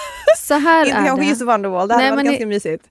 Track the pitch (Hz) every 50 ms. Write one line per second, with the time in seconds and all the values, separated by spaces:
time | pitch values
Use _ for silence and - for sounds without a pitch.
0 | 1047 988 988 988 - 587 659 - - - 285 294 285 330 330 320 302 277 294 -
1 | 294 285 262 277 294 285 285 233 247 240 226 202 196 196 185 180 185 202 233 240
2 | 262 269 277 277 277 285 285 - 226 214 202 202 - 165 160 - _ _